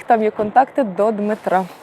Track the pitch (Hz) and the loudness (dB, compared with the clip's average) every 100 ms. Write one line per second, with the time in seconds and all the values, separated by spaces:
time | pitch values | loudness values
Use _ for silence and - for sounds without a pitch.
0 | - 233 214 - 208 - 269 - 233 175 | 2 0 0 -2 0 2 2 0 -2 0
1 | 208 208 208 214 - 180 185 - | -2 0 -4 -4 -2 -2 -2 -10